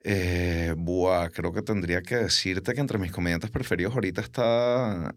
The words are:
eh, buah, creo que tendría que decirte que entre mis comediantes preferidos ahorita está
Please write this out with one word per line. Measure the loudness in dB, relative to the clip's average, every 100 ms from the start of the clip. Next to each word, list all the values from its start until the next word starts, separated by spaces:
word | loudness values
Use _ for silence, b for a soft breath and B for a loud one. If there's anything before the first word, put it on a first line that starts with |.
eh, | -2 0 2 2 2 2 0 0
buah, | 0 2 4 4 0
creo | -2 -4
que | -2
tendría | -2 -2 0 -2
que | 0 0
decirte | 2 0 0 -2 -2
que | -2
entre | -2 -2
mis | -2
comediantes | -2 0 0 -2
preferidos | -6 -2 -2 0 0
ahorita | -2 -2
está | -6 0 2 2 2 2 0 -2 -6